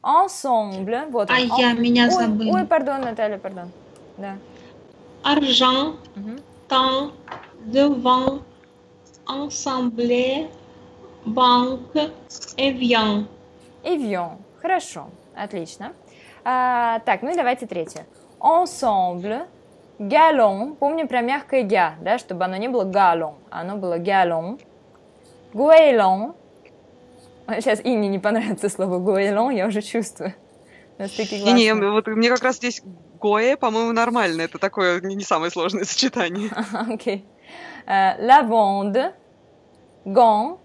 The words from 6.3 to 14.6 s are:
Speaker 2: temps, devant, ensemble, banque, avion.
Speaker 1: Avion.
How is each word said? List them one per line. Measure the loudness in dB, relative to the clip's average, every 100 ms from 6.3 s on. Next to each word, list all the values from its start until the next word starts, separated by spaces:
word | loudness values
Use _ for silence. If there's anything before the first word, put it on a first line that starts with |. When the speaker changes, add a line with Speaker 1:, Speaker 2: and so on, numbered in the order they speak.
| -14 -18 -20 -2
Speaker 2:
temps, | 0 2 0 -4 -10 -18 -18 -18 -18 -2
devant, | 2 2 2 2 2 0 -4 -12 -20 _ _ _ _ _ _ -10
ensemble, | -8 -8 -8 -6 -2 -2 -2 0 0 0 -2 -6 -14 -20 -20 -20 -20 -20 -14 -6
banque, | 2 4 4 2 -4 -4 -2 -2 -8 -18 -18 -14 -2
avion. | -2 0 2 2 2 0 -4 -14 -20 -20 -20 -12
Speaker 1:
Avion. | -4 -4 -2 -4 -6 -12 -20 -10